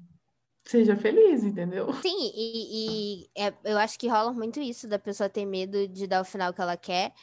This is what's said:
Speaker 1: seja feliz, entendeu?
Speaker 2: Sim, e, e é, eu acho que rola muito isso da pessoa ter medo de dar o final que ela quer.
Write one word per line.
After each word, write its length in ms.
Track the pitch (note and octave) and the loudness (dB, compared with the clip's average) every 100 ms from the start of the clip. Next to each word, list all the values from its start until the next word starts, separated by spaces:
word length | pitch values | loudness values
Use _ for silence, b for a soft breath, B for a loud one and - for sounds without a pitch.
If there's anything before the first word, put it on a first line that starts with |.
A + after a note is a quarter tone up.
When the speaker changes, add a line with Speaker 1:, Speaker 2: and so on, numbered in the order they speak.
| - - _ _ _ _ | -18 -20 _ _ _ _
Speaker 1:
seja 320 | - A#3+ G#3+ G3+ | 2 4 6 4
feliz, 460 | G#3+ F#4 G#4 C4 | 4 8 8 6
entendeu? 480 | G3+ F#3+ F3 F#3 - C4+ | 2 -2 -4 -4 -4 -2
Speaker 2:
Sim, 300 | F#4 F#4+ A#3+ | -2 -2 -4
e, 880 | - A3+ A3+ G#3 A3 A3 A3 G#3 F#3+ | -4 -6 -6 -8 -6 -4 -4 -4 -8
e 60 | - - | -12 -4
é, 120 | G3+ - | -4 -4
eu 140 | G#3 G#3 | -2 0
acho 200 | A3 - | 0 -2
que 100 | A#3+ | 0
rola 240 | A3 A#3 | 2 0
muito 280 | A#3+ A3 C#4+ | -2 -6 -6
isso 260 | C4 A#3 A3+ | -6 -8 -6
da 100 | G3+ | -4
pessoa 300 | G#3 G3+ G3+ | -4 -4 -4
ter 180 | G#3+ G3+ | -4 -4
medo 400 | F#3+ F#3+ G3+ G3 | -4 -4 -2 -4
de 180 | F#3 G3 | -4 0
dar 140 | F#3 | 0
o 40 | |
final 280 | F#3 G3+ F3+ | 0 -4 -4
que 80 | F3+ | -2
ela 160 | F3+ F3 | -4 -4
quer. 360 | - F3+ G#3+ _ | -2 -2 -2 _